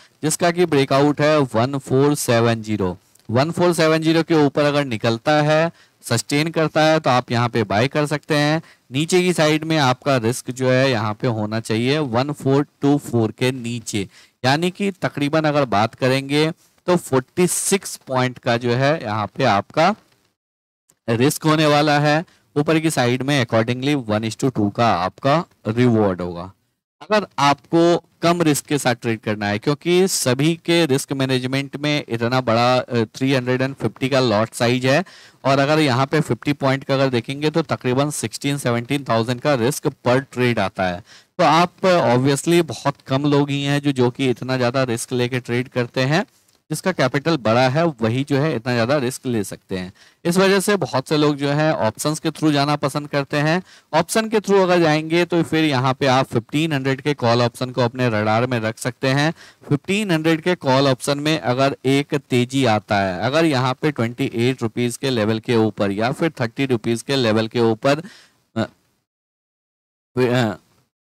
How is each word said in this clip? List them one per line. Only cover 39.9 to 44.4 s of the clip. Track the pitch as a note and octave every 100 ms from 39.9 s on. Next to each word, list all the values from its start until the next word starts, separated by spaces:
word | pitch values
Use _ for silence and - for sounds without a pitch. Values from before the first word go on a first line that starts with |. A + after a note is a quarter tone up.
| - B2
per | B2+ C3+
trade | - B2 A2+
आता | F#2+ - F#2
है। | F2+ - - _ -
तो |
आप, | E3 D#3 F3 - F#3+
अ, | F3 A#2+ B2
obviously | C3+ C#3 - F3 E3
बहुत | A#2 C#3+ - -
कम | C3+ D3
लोग | C#3+ C#3+
ही | C#3+
हैं | C#3+ C#3+
जो, | C#3+
जो | C3 B2
कि | B2 C3+
इतना | A#2